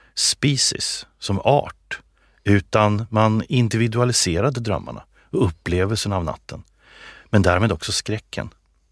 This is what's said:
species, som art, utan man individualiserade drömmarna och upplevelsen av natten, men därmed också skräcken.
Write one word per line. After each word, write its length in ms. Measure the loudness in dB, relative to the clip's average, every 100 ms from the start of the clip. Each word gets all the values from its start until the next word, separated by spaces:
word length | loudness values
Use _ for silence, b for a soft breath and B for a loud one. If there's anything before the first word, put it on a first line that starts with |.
| b
species, 920 | -4 -4 0 -2 0 -2 -4 -8 -8 -14 _
som 200 | -4 -2
art, 560 | 2 2 0 -10 _ -14 _ _ _ _
utan 640 | 2 2 4 2 4 2 -2
man 340 | 2 2 2 0
individualiserade 1080 | 0 2 0 0 0 0 0 0 0 -2 -2
drömmarna 440 | -4 -6 -6 -14 -18 b b
och 140 | 0 0
upplevelsen 680 | -2 -4 -2 0 -2 -4
av 100 | -4
natten, 400 | -4 -8 -14 -16 -18 B B B B B B
men 120 | 4
därmed 300 | 4 4 2
också 200 | 0 -4
skräcken. 580 | -6 -4 -8 -8 -12 -12 -16 _ _ _